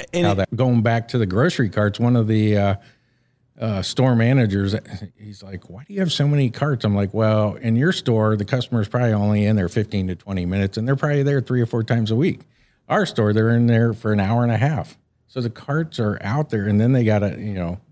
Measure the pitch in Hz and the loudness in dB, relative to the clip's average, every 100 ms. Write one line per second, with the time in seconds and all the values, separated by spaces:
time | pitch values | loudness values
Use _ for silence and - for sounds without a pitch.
0 | - 175 170 98 95 117 127 117 113 117 | -8 -2 0 0 -2 0 2 2 2 0
1 | 117 123 98 95 170 - 107 107 104 101 | -2 -2 0 2 0 0 -2 0 0 0
2 | 120 120 110 110 107 104 101 95 - _ | 2 2 2 2 2 2 2 -2 -6 _
3 | _ _ _ _ _ - 113 98 - - | _ _ _ _ _ -8 -6 -4 -4 0
4 | 127 117 117 135 110 98 98 107 - 101 | 2 4 4 2 2 0 -2 -4 -6 -14
5 | 98 _ 104 98 98 95 - 90 151 202 | -16 _ -20 -20 -16 -16 -16 -20 -10 -4
6 | 175 - 143 147 127 - 147 123 107 101 | -2 0 2 2 0 0 -2 0 0 0
7 | 98 107 110 107 107 - 113 113 165 180 | 0 0 2 2 0 -2 -2 0 0 0
8 | - 113 107 107 101 127 - 117 98 123 | 0 2 2 0 -2 -4 -2 -2 -2 0
9 | 120 104 104 104 104 107 85 113 101 101 | 2 2 2 2 2 2 0 -2 -2 -2
10 | 92 85 - 95 87 98 98 110 120 139 | -4 -6 -6 -4 -2 -2 -2 -2 -2 0
11 | 151 143 139 139 - 127 117 113 113 117 | 0 0 0 -2 0 0 0 -2 0 0
12 | 110 113 175 - - _ _ _ - 180 | 0 0 0 -2 -12 _ _ _ -4 -2
13 | 190 - 104 110 110 117 120 113 117 110 | 0 0 0 2 2 2 4 4 2 -2
14 | 110 104 95 117 120 110 139 135 78 - | -2 0 0 0 0 0 0 -2 -8 -14
15 | _ _ _ 131 117 - - 151 160 - | _ _ _ -8 -6 -8 -6 -6 -4 -4
16 | 107 98 101 139 151 110 101 104 117 131 | -4 -2 -4 -4 -2 -2 0 2 4 4
17 | 110 104 101 - 107 95 85 95 - | 2 2 0 -4 -8 -6 -6 -8 -14